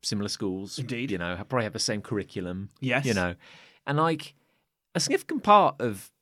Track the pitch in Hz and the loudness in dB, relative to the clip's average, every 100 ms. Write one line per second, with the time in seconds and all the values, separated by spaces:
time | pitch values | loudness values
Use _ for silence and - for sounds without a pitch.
0 | - 104 101 - 101 92 98 - 120 120 | -4 -4 -4 -4 -4 -4 -6 -10 -6 -4
1 | 131 95 87 90 101 127 107 107 - 107 | -2 -2 -2 -4 -2 -2 -2 -2 -2 -2
2 | - 104 92 - 90 90 101 _ 135 123 | -2 -4 -4 -8 -6 -8 -10 _ -2 0
3 | 135 101 90 87 - - - _ - 143 | 2 2 0 -4 -14 -20 -20 _ -4 0
4 | 165 160 - _ _ _ _ _ _ 180 | 2 0 -6 _ _ _ _ _ _ -4
5 | - 381 - 311 214 208 165 - 120 98 | 0 -2 -2 -4 8 8 8 4 -2 -2
6 | - _ | -12 _